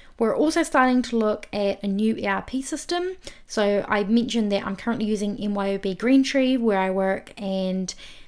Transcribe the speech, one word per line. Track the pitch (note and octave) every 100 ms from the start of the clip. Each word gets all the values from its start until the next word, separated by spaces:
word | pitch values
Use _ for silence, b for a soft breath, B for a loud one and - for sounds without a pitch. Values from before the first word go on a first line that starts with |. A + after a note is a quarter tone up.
| B B
We're | A3 -
also | D4+ E4
starting | D#4+ C#4+ B3+ B3+
to | A#3+ A#3
look | G#3+ G#3 -
at | G#3 G3+ F#3+
a | G3+
new | G3 A3 A3
E | G3+
R | G3
P | - C4
system. | C4 D4 - F4 F4+ F#4 B B B
So | - G3+ G3+ -
I | G#3
mentioned | G3 A#3 A3+ A#3 G#3
that | G3 -
I'm | F#3+
currently | - A3+
using | G#3+ G#3+ G3+ -
M | G#3
Y | G3+ G3
O | G3
B | G3
Greentree | F#3+ A#3 C4+ C4+ C#4 B3+ C4
where | A#3 G3
I | F#3+
work, | F#3+ F#3+ F#3+ - -
and | G3+ F#3+ F#3 F#3 F#3 - B B